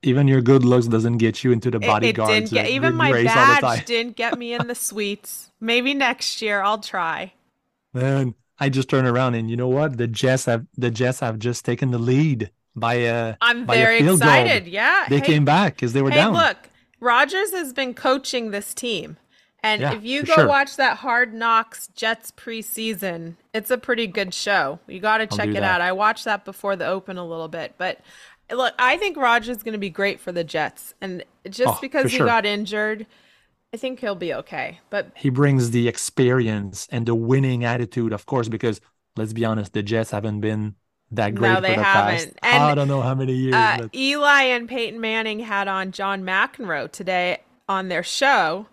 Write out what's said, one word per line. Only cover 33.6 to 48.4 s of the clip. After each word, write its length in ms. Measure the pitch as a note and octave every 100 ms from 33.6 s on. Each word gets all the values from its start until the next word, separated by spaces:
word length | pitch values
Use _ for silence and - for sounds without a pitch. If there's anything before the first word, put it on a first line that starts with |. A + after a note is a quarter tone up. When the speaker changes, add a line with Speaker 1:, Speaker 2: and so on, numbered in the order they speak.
| _
Speaker 2:
I 40 | A3+
think 220 | C4 B3+
he'll 140 | A3+ G3
be 180 | F3
okay. 460 | C3 - D#3 - E3+ _
But 220 | G3+ -
Speaker 1:
He 160 | - C#3+
brings 400 | B2+ C#3+ C3+ A#2+
the 180 | A#2+ A#2
experience 1000 | A2+ - - B2+ B2+ A2+ G#2+ G2+ F2+ -
and 160 | B2 A#2
the 80 |
winning 500 | A#2 A2+ C3 C3+ B2
attitude, 480 | A#2+ A#2+ A#2+ - A2+
of 140 | G#2+ -
course, 220 | C3+ A2+
because 320 | A2 A#2+ G#2 _ _ _ -
let's 160 | A2
be 120 | A2
honest, 280 | A2+ A2 G2+
the 100 | G#2+
Jets 280 | G#2 A2+ A2
haven't 300 | G#2+ G#2+ G#2
been 360 | G#2+ G#2+ G#2+ G2+ _ _ _
that 240 | G#2+ G#2
Speaker 2:
No, 0 |
Speaker 1:
great 300 | G#2 F#3+ F#3+
for 80 | F#3+
Speaker 2:
they 20 |
Speaker 1:
the 100 | F#3+
past, 440 | G3+ G3 G3+ E3+ D#3+
Speaker 2:
haven't. 100 | -
And, 280 | A#3 B3 D3
Speaker 1:
I 40 |
don't 140 | C#3+ C#3
know 140 | C#3
how 120 | A#2+
many 200 | C3+ C3
years, 380 | B2+ C3 G3+ A3
Speaker 2:
uh, 40 | E3
Speaker 1:
but 160 | A2+
Speaker 2:
Eli 500 | B3+ C4+ C#4+ D4 C#4+
and 240 | C4+ B3 A#3
Peyton 320 | B3+ A#3 A3+
Manning 400 | A3+ A3 A3 G#3+
had 280 | A3+ G3+ G3
on 240 | F#3+ F#3+
John 300 | F#3 G3 G3
McEnroe 680 | F#3 F#3+ B3 - A3 D3+ C3
today 480 | - F#3 F#3 F3+ - _ _ -
on 200 | F#3+ F#3+
their 140 | E3+
show 640 | F3+ - C#4 C4